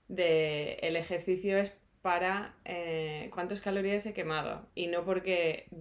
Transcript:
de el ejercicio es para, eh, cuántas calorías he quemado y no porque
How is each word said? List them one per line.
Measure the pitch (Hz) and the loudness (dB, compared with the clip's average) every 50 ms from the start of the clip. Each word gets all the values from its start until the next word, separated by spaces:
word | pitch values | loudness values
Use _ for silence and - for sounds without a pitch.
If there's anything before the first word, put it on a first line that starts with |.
| _ - | _ -6
de | 185 180 175 165 160 160 156 151 151 147 147 - - - | 0 2 4 6 6 6 4 4 2 0 -2 -4 -4 -2
el | - 165 160 | 0 0 0
ejercicio | 165 165 - 185 170 170 - 185 185 190 196 196 | 0 0 -2 -4 -2 0 0 0 2 2 2 2
es | 196 202 196 - - _ _ _ _ | 2 2 0 -4 -12 _ _ _ _
para, | - 185 175 175 180 185 190 202 208 - - - - | 0 2 2 4 2 2 0 -2 -4 -6 -10 -12 -10
eh, | - 180 175 170 165 165 160 160 156 151 151 - - | -8 -6 -4 -4 -2 -2 -2 -2 -2 -4 -6 -8 -6
cuántas | - 185 175 180 202 196 | -6 -4 -4 -4 -4 -4
calorías | - 202 190 196 190 196 202 208 208 | -2 -2 0 0 2 2 0 0 -2
he | 220 | -4
quemado | 208 190 165 160 156 156 143 - - - - - _ | -4 -4 -4 -2 -2 -2 -2 -2 -4 -6 -10 -10 _
y | - 175 170 | -4 -2 0
no | 170 175 170 | 0 0 0
porque | 190 190 185 185 190 185 175 170 160 156 - - - - 165 | 2 0 0 2 2 2 4 4 2 0 -2 -6 -12 -14 -16